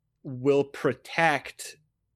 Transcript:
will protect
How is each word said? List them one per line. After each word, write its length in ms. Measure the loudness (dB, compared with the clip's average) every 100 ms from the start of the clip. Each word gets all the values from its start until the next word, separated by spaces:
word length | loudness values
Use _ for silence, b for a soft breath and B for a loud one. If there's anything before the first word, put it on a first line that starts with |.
| _ _
will 400 | -14 -2 2 2
protect 1120 | 0 -2 -2 -2 -4 0 2 0 -4 -16 -18 -20 _ _ _